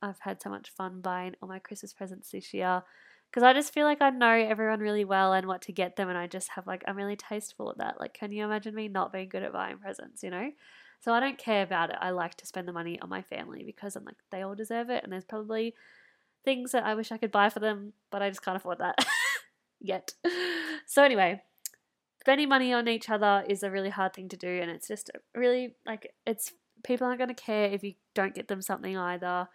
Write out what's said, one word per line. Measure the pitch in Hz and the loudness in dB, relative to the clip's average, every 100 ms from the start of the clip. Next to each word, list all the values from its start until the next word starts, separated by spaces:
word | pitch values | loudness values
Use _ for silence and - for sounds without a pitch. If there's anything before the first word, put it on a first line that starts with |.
I've | 202 185 | -10 -8
had | 196 190 | -10 -10
so | 202 | -10
much | 202 - | -12 -12
fun | - 185 185 | -10 -10 -8
buying | 180 180 185 180 | -6 -4 -6 -12
all | 190 | -14
my | 190 | -14
Christmas | - 208 202 | -14 -14 -16
presents | - 190 185 - | -12 -14 -14 -14
this | 196 - | -14 -8
year | 196 185 180 185 - - _ _ | -2 0 0 -2 -18 -20 _ _
'cause | 247 | 8
I | 247 | 8
just | 262 285 | 8 4
feel | 302 302 | 2 4
like | 294 | 6
I | 277 | 4
know | 254 233 | 6 6
everyone | 226 220 214 220 220 | 8 6 2 0 0
really | 208 208 | 0 0
well | 190 190 190 | 4 4 6
and | 190 190 | 4 2
what | 185 | -4
to | - | -6
get | 180 180 180 | -2 -2 -2
them, | 185 | -2
and | 180 | -2
I | 175 | -4
just | 190 - | -8 -8
have, | - 190 | -8 -8
like, | 185 - | -6 -6
I'm | 196 | -4
really | 202 208 | -4 -6
tasteful | - 214 - - - | -6 -8 -8 -8 -8
at | - | -4
that. | - - | -6 -6
Like, | - | -10
can | - 208 | -8 -8
you | 208 | -4
imagine | 208 214 214 | -2 -2 -4
me | 214 214 | -8 -4
not | 196 180 | -2 -2
being | 190 190 | -4 -8
good | 190 | -6
at | 196 | -6
buying | - 190 196 | -4 -6 -8
presents, | 196 196 - - | -12 -12 -16 -12
you | 190 | -10
know? | 180 262 294 - - - _ | -8 -8 -12 -20 -20 -20 _
So | 233 | 2
I | 233 | 2
don't | 269 262 | 2 0
care | - 208 | 0 2
about | 185 180 170 | 2 2 0
it. | - | -2
I | 185 | -2
like | 180 170 - | -2 -4 -8
to | - | -12
spend | 185 180 | -10 -8
the | |
money | 170 170 - | -6 -6 -8
on | 180 | -8
my | 190 | -8
family | 185 - - - | -8 -10 -10 -12
because | - - 202 190 | -14 -12 -12 -12
I'm | |
like, | - - _ | -14 -20 _
they | 190 | -8
all | 190 | -8
deserve | 202 220 233 240 | -8 -6 -6 -4
it, | 247 | -4
and | - | -4
there's | 190 | -10
probably | - 220 214 220 226 - - - _ _ _ _ | -8 -10 -6 -4 -4 -8 -20 -20 _ _ _ _
things | 277 254 254 | -2 -2 0
that | 254 | 0
I | 214 | 0
wish | 214 220 | -2 -4
I | 220 | -4
could | 220 | 2
buy | 208 208 | 6 4
for | 214 | 4
them, | 214 208 208 - _ | -2 -2 -8 -16 _
but | 202 | -4
I | 202 | -2
just | 196 | -2
can't | - 185 | -4 -4
afford | 180 170 | -4 -2
that | 175 - - - - - | 0 2 2 2 0 -2
<laughs> | - _ _ _ | -8 _ _ _
yet. | 196 185 - - 349 359 359 330 320 311 - | -6 -6 -6 -4 -2 -2 -2 -4 -6 -8 2
So | 277 | 8
anyway, | 277 220 180 196 - _ - - _ _ _ _ | 8 8 4 2 -8 _ -16 -16 _ _ _ _
spending | - 277 285 | 4 4 6
money | 269 254 | 4 6
on | 240 233 | 4 2
each | 226 - | 0 0
other | 214 208 202 196 | 2 4 4 2
is | 196 | -2
a | 202 | -2
really | 196 196 | -2 -2
hard | 196 190 | -2 -2
thing | 190 185 | -4 -12
to | 185 | -8
do, | 180 | -4
and | 180 170 | -2 -4
it's | 170 - | -6 -8
just | 214 - - - | -10 -10 -16 -10
really, | 233 247 254 247 - | 0 2 2 -2 -10
like, | - 214 - - - | -12 -12 -14 -6 -4
it's, | 220 - - _ _ | -4 -6 -12 _ _
people | - 247 247 | -2 0 0
aren't | 247 | 0
gonna | 254 | -4
care | 240 - 214 202 | -4 -2 2 2
if | 196 | 0
you | 202 - _ | -6 -12 _
don't | - 196 | -2 -2
get | - - | -2 -6
them | 196 | -6
something | 190 190 190 190 | -4 -4 -4 -2
either. | 175 180 180 180 180 | -2 -2 -2 -2 -4